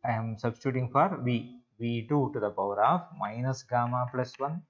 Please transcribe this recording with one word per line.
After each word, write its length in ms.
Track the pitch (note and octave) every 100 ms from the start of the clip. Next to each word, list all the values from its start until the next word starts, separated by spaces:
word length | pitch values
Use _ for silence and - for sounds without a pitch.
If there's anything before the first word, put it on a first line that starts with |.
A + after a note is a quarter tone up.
I 80 | C3
am 240 | A2+ A2+ A2
substituting 520 | A#2+ A#2 C#3 B2+ B2
for 280 | C3+ F3+ E3+
V. 320 | B2 A#2+ A#2 - _ _
V 260 | A#2 A#2 A2
two 240 | D3 C3
to 60 | -
the 100 | G#2
power 340 | G#2 G2 G2+
of 220 | A2+ F3 E3+ -
minus 440 | G2+ A2+ B2+ C3
gamma 440 | - B2 A#2+ B2 B2
plus 220 | B2+ B2 -
one 240 | C#3 E3 -